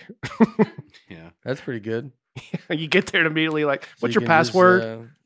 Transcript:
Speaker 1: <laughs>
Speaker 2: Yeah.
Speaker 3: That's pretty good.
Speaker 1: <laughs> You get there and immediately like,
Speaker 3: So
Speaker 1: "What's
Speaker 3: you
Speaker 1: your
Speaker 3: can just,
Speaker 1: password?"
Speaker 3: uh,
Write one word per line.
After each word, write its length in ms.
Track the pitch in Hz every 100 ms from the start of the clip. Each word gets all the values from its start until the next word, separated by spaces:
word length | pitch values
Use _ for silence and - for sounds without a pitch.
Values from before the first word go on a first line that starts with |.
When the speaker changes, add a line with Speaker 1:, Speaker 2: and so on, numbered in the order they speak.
Speaker 1:
<laughs> 40 | - - - - 233 - 214 - - - -
Speaker 2:
Yeah. 220 | 87 82 _
Speaker 3:
That's 180 | - 135
pretty 200 | - 120
good. 300 | 110 113 143 - _ -
Speaker 1:
<laughs> 280 | - 170 -
You 180 | 160 160
get 180 | 180 190
there 140 | 185
and 60 | 160
immediately 360 | 156 160 156
like, 200 | 147 139
Speaker 3:
So 60 | - -
Speaker 1:
"What's 160 | 240 202
Speaker 3:
you 60 |
Speaker 1:
your 60 | 120
Speaker 3:
can 120 | 160
just, 100 | 127
Speaker 1:
password?" 280 | 185 180 180
Speaker 3:
uh, 160 | 113 113 117 _